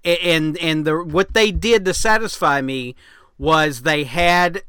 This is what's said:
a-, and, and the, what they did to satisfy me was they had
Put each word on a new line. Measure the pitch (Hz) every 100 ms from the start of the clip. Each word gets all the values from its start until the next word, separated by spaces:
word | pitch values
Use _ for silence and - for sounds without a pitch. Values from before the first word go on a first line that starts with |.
a-, | 175 170 175
and, | 165 156 160
and | 165 156
the, | 151 160
what | 175 156 190 220
they | 214
did | 180 208 226 185
to |
satisfy | 170 226 220 226 - 165 139
me | 135 131 123 127 - - _ _
was | 143 160 151 123
they | 135 151 139
had | 170 175 175 180 185